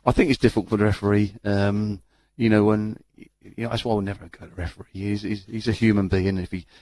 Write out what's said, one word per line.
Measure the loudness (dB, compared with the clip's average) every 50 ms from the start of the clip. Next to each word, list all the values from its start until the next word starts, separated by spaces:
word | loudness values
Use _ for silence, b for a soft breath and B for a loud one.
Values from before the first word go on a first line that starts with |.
| 2
I | 2
think | 4 4 4 2
it's | 2 4
difficult | 2 2 2 2 -2 0
for | 0
the | 2 2
referee, | 2 0 0 0 2 2 2 2 0 -4 -8 -4
um, | -2 0 0 0 0 0 -2 -4 -4 -6 -8 _ _ _ _ _ _ _
you | -2 2 2
know, | 4 4 4 4
and, | 2 0 -2 -6 -8 -12 _ _ _
you | -20 -20 _ _ _ _ -18 -12 -10 -8
know, | -6
that's | -6 -6 -2
why | -2 -2
we'll | -2 -2
never | -4 -8 -10 -14 -20
go | -20 -20 -20
to | -20
the | -12
referee. | -10 -10 -10 -10 -14 -20 _ -12
He's, | -8 -4 -4 -4 -4 -4
he's, | -6 -8 -8 -8
he's | -10 -10 -6 -4 -4
a | -2
human | 2 2 2 4 4 2 0
being. | 0 0 0 0 -2 -4
If | -6 -8
he, | -10 -12 -12 b b b